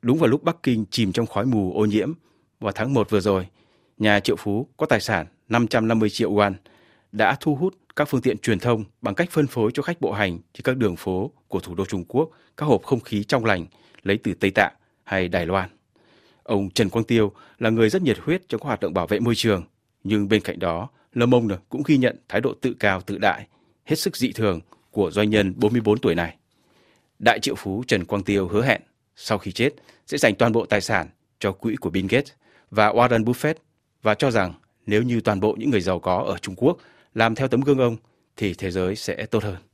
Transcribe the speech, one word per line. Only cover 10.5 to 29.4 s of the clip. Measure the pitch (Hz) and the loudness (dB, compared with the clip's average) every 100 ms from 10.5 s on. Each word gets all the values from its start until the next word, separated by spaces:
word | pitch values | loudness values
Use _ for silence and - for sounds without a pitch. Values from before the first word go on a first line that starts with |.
trên | - | -4
các | - 131 | -2 0
đường | 110 85 | 0 -2
phố | - 92 113 _ _ | -4 -4 -4 _ _
của | 98 | -6
thủ | - 87 | -6 -6
đô | 92 | -4
Trung | 98 85 | -6 -4
Quốc | 123 160 _ _ - | -2 -2 _ _ -8
các | 151 | 2
hộp | 110 | 2
không | - 127 | 2 -4
khí | - 104 | -2 -6
trong | 101 135 113 | 0 0 2
lành | 95 85 _ _ _ | 0 -4 _ _ _
lấy | 95 98 | -2 0
từ | 110 | -2
Tây | 90 98 | 0 0
Tạng | 98 98 _ _ _ | 2 -2 _ _ _
hay | - 98 90 | -6 -4 -2
Đài | 90 82 | -2 -2
Loan. | 95 90 _ _ _ _ _ _ _ | -2 -4 _ _ _ _ _ _ _
Ông | - 107 98 | -4 -2 -2
Trần | - 101 | -2 0
Quang | 117 113 | 0 0
Tiêu | 117 104 - - _ | 2 2 -2 -20 _
là | 117 | 0
người | 113 110 | 4 4
rất | 190 | 4
nhiệt | 165 104 | 0 0
huyết | - 180 _ | -2 -4 _
trong | 113 | -8
các | 143 | -4
hoạt | 110 | -4
động | 92 | -2
bảo | 92 87 | -2 0
vệ | 104 | 0
môi | 117 113 | 0 0
trường, | 117 98 80 _ _ _ | 0 0 -4 _ _ _
nhưng | 95 107 101 | -2 0 2
bên | 107 | 0
cạnh | - - | 0 -6
đó, | 90 85 110 _ _ | -4 -4 -8 _ _
Le | 120 120 | 0 4
Monde | 123 113 90 _ | 4 2 -4 _
cũng | 127 147 | -8 2
ghi | 143 | 4
nhận | 123 - _ | 4 -2 _
thái | 107 | -2
độ | 123 - | -2 -4
tự | 131 - | -6 0
cao | 104 95 | 0 0
tự | - 98 | -4 0
đại, | 101 - - _ _ _ - | 0 0 -8 _ _ _ -6
hết | 151 | -2
sức | 196 - | -2 -2
dị | 120 | -4
thường | - 110 85 - _ _ | 0 -2 -2 -8 _ _
của | - 92 | -2 0
doanh | 87 104 | 2 2
nhân | 107 98 92 | 2 2 2
bốn | 107 | 2
mươi | 120 | 2
bốn | 107 104 | 2 2
tuổi | - 85 | 2 0
này. | 85 - _ _ _ _ _ _ _ _ | -4 -8 _ _ _ _ _ _ _ _
Đại | 107 107 | 0 2
triệu | 107 113 | -2 -6
phú | 101 95 127 | -6 -8 -2
Trần | 104 85 | -2 0
Quang | 101 | -4
Tiêu | 95 101 90 | 0 0 0
hứa | 101 | 0
hẹn | 131 110 _ _ _ _ | 2 0 _ _ _ _
sau | - | -4
khi | 107 | -4